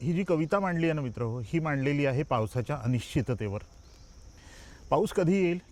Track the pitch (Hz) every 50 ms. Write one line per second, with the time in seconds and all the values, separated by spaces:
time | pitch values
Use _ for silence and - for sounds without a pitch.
0 | 123 151 170 170 202 - 175 156 160 151 - 202 196 185 170 165 165 165 156 151
1 | 139 123 107 - 123 113 113 127 117 101 - 165 160 160 147 139 135 135 143 143
2 | 143 139 127 135 151 - 135 117 110 104 - 123 113 - 147 139 110 120 127 120
3 | - - - 147 117 - 123 101 110 104 98 104 - - - - - - - -
4 | - - - - - - - - - - - - - - - - - - - 147
5 | 208 - - - 185 160 190 196 190 175 175 180 - -